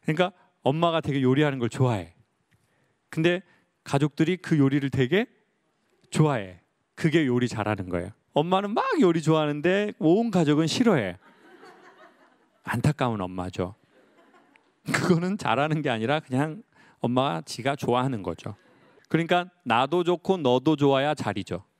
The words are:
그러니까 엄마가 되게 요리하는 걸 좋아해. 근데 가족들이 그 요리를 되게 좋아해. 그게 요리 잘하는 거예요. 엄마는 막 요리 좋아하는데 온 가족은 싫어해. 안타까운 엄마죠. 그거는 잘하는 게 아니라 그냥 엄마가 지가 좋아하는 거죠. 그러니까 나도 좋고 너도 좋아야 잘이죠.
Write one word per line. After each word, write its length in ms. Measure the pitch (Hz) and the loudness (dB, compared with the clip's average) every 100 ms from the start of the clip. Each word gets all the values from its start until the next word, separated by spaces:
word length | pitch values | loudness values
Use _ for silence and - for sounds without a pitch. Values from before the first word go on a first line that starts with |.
그러니까 300 | - 156 180 _ _ _ | -4 0 -2 _ _ _
엄마가 380 | 123 151 170 165 | -2 0 0 0
되게 220 | 151 139 | -2 0
요리하는 360 | 127 131 151 135 | 2 2 2 0
걸 100 | 117 | -6
좋아해. 440 | - 127 110 85 _ _ _ _ _ _ _ _ _ _ | 0 0 0 -8 _ _ _ _ _ _ _ _ _ _
근데 340 | - 160 175 - _ _ _ | -2 0 0 -6 _ _ _
가족들이 540 | - 143 147 - 160 180 | -4 0 0 0 0 0
그 220 | - 160 | 0 2
요리를 300 | 135 143 139 | 4 2 -2
되게 360 | 127 127 180 247 _ _ _ _ _ _ _ _ | 0 2 2 -2 _ _ _ _ _ _ _ _
좋아해. 500 | - 156 131 95 87 _ _ _ | 0 2 2 -6 -16 _ _ _
그게 320 | - 165 156 143 | -4 0 2 2
요리 220 | 123 120 | 2 0
잘하는 400 | 113 104 107 92 | -2 -4 -4 -4
거예요. 220 | 87 90 - _ | -6 -6 -14 _
엄마는 400 | - 160 190 202 | -2 2 0 0
막 100 | 233 523 415 | -2 -2 2
요리 220 | 196 170 | 2 2
좋아하는데 720 | 151 160 151 147 156 196 208 - | 2 2 0 -2 0 0 -2 -2
온 320 | 160 185 233 | 2 2 2
가족은 360 | 185 151 151 160 | 0 2 2 0
싫어해. 520 | - 247 170 98 87 - _ - - - - - _ - _ _ _ _ _ | 2 2 2 0 -8 -18 _ -20 -20 -20 -20 -20 _ -20 _ _ _ _ _
안타까운 580 | - 120 143 151 127 110 | -8 0 0 2 -2 -2
엄마죠. 540 | 92 92 90 - 90 104 _ _ _ _ _ _ _ _ _ _ - | -6 -6 -8 -4 -6 -6 _ _ _ _ _ _ _ _ _ _ -6
그거는 460 | - 175 165 180 202 | -4 2 2 0 -4
잘하는 440 | - 113 147 156 | -2 -2 0 -2
게 60 | 143 | -2
아니라 300 | 113 113 151 | -2 -2 -4
그냥 420 | - 127 151 156 - _ _ _ | -2 -2 -2 -6 -18 _ _ _
엄마가 400 | 120 123 139 165 | -2 0 -2 -4
지가 320 | - - 120 139 | -8 -6 -4 -4
좋아하는 460 | - 120 131 117 | 0 0 0 -4
거죠. 320 | 90 80 - 104 _ _ _ _ _ | -8 -10 -12 -16 _ _ _ _ _
그러니까 380 | 160 165 175 175 _ | -2 2 0 0 _
나도 400 | - 113 135 175 | 0 0 2 0
좋고 320 | 170 175 - 190 | 0 -2 0 0
너도 380 | 139 123 135 151 | 2 2 2 2
좋아야 380 | 139 135 143 | 2 2 0
잘이죠. 500 | 151 - 101 92 87 - _ | -2 -4 -6 -6 -8 -10 _